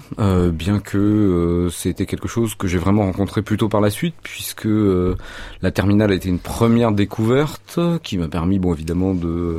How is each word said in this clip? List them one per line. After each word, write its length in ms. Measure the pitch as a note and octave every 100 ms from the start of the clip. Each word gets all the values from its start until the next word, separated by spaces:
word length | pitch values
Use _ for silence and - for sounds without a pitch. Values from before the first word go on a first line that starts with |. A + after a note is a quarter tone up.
| - -
euh, 320 | G2+ F2+ F2
bien 260 | D#2+ D#2+ G#2
que, 180 | - G2+
euh, 720 | G#2 G#2+ G2+ F2 E2+ F2 F2
c'était 380 | - F#2+ F2 F#2+
quelque 220 | F2+ -
chose 260 | A#2 A#2
que 140 | - F#2+
j'ai 100 | F2
vraiment 240 | F2 G#2
rencontré 400 | F#2+ F2+ F#2 -
plutôt 260 | G2+ G#2 A2
par 120 | G#2+
la 100 | G#2
suite, 240 | - F3 -
puisque, 440 | - - - - A2
euh, 500 | G#2+ G#2 F#2 F2+ F#2 - - - -
la 100 | F#2
terminale 400 | - F#2+ G2+ G#2+
a 20 |
été 140 | F#2 F#2
une 100 | F2
première 540 | - - A#2 A#2 A#2
découverte 880 | G#2 G2 - A2 C3 D3 - - - E3+ E3
qui 140 | - F#2+
m'a 100 | D#2+
permis, 320 | E2 E2+ G2
bon, 120 | F2+
évidemment, 420 | D#2 D#2+ E2+ F#2+
de 440 | F#2 E2+ E2+ E2+